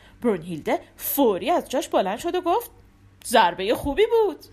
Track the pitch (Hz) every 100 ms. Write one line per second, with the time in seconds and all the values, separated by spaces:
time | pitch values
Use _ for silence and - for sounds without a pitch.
0 | - - 240 185 170 156 - 320 - -
1 | - - 247 180 247 339 - 269 - 294
2 | 185 214 339 359 349 427 480 - - _
3 | - _ - 233 175 175 190 269 285 277
4 | 453 466 415 294 -